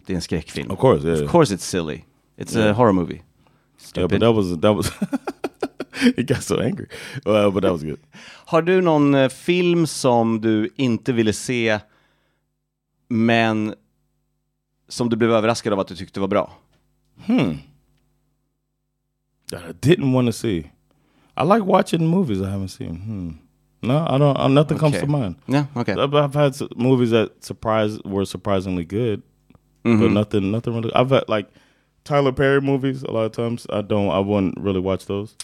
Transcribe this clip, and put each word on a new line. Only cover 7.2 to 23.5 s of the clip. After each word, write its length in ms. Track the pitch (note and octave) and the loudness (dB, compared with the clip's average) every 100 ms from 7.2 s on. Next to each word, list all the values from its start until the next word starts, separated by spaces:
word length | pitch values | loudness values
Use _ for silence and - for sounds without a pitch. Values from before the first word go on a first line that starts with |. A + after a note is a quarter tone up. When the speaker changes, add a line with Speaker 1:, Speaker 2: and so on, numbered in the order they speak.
| - | 0
Speaker 2:
Uh, 260 | G#2+ G#2 | 2 2
but 120 | F#2+ | 2
that 80 | F#2+ | 0
was 120 | F2 | 0
good. 160 | D#2 C#2+ _ - - - - | -6 -10 _ -20 -20 -20 -2
Speaker 1:
Har 160 | E3 | 0
du 200 | E3 F#3 | 2 2
någon, 340 | F3+ D3+ C#3+ C#3 | 4 4 4 4
eh, 140 | C3 | 2
film 580 | - - F3+ F3 E3+ D#3 | 0 0 2 2 2 0
som 540 | - C3+ A#2+ A2+ A2+ | 0 2 2 2 0
du 280 | A2+ G#2+ A2 - | 0 0 0 -2
inte 380 | C3 A2 - | -2 -2 -2
ville 200 | A#2 G#2+ | 0 0
se, 460 | G2+ - B2 A2+ G#2+ - _ _ _ _ _ _ _ _ _ _ _ - | 0 -4 -2 0 -2 -4 _ _ _ _ _ _ _ _ _ _ _ -4
men 640 | A#2 A#2 A2+ A2+ A2 G#2+ - _ _ _ _ _ _ _ _ _ _ - | 0 2 2 2 0 -4 -8 _ _ _ _ _ _ _ _ _ _ -14
som 200 | - A#2+ | -4 -2
du 60 | A2+ | 0
blev 140 | A2+ | 2
överraskad 420 | A2+ G#2+ A2+ A#2 | 2 2 0 -2
av 60 | G2 | -2
att 80 | F#2+ | -4
du 80 | F#2 | -8
tyckte 240 | F#2 G2+ | -12 -6
var 80 | G2 | 0
bra? 240 | G2+ - - _ _ _ _ _ _ - | 0 -2 -8 _ _ _ _ _ _ -2
Speaker 2:
Hmm. 260 | A#3+ A2 D2 - _ _ _ _ _ _ _ _ _ _ _ _ _ _ _ _ _ - | 0 0 -2 -12 _ _ _ _ _ _ _ _ _ _ _ _ _ _ _ _ _ -16
That 100 | F#2 E2+ | -14 -14
I 20 | |
didn't 400 | - C3 F3+ C#3 | -4 0 2 2
wanna 180 | B2+ B2 | 2 0
see. 400 | G#2+ A#2+ F2 D#2 _ _ _ _ _ _ - | -2 -2 -4 -6 _ _ _ _ _ _ -4
I 60 | |
like 200 | D#3+ A3+ F#3+ | 0 2 2
watching 420 | F#3+ G3 G3+ D#3+ | 0 2 0 0
movies 320 | F#3 D#3 F#2+ | 0 0 -2
I 80 | F#2+ | -4
haven't 200 | G2 F#2+ | -6 -8
seen. 240 | - G#2 E2+ | -10 -12 -10
Hmm. 280 | G#2 G#2 E2+ D#2 _ | -10 -8 -10 -12 _